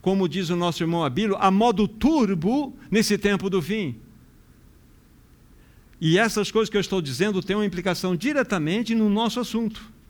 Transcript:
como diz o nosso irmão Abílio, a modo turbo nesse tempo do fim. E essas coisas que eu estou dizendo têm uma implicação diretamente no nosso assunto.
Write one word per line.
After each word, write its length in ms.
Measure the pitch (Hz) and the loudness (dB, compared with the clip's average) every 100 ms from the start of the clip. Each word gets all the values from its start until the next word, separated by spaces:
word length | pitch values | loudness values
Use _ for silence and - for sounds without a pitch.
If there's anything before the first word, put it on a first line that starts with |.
como 280 | 180 196 185 | 2 2 0
diz 220 | 160 170 | -2 -2
o 60 | 175 | 0
nosso 260 | 175 160 | 0 -2
irmão 220 | 165 170 | -2 0
Abílio, 320 | 151 127 214 196 | 0 0 0 2
a 120 | 190 | 2
modo 360 | 190 233 208 208 | 4 4 2 0
turbo 880 | - 269 320 214 185 170 269 294 - - | 2 2 4 2 0 0 0 -2 -10 -2
nesse 280 | 208 - 208 | 0 2 2
tempo 320 | 202 202 190 | 2 0 0
do 100 | 185 | -2
fim. 360 | 156 220 170 113 - - - - - - - - - - _ - - - - - - - - - | -2 -4 -4 -8 -16 -20 -20 -20 -20 -20 -20 -20 -20 -20 _ -20 -20 -20 -20 -20 -20 -20 -20 -4
E 160 | 160 175 | 2 4
essas 340 | 226 214 196 | 2 0 0
coisas 200 | 214 214 | 0 0
que 60 | 208 | 0
eu 40 | |
estou 220 | - 190 | 0 -2
dizendo 400 | 147 127 202 190 | -4 -2 0 -2
têm 140 | - 202 | -2 -2
uma 100 | 208 | -2
implicação 480 | 175 196 175 185 | -2 -4 -2 -2
diretamente 800 | 175 247 285 - 196 151 202 226 | -2 0 -2 0 -2 0 -2 0
no 160 | 226 214 | 2 2
nosso 300 | 202 226 233 | 2 0 -2
assunto. 520 | 240 220 220 220 - - | -4 -4 -4 -6 -18 -20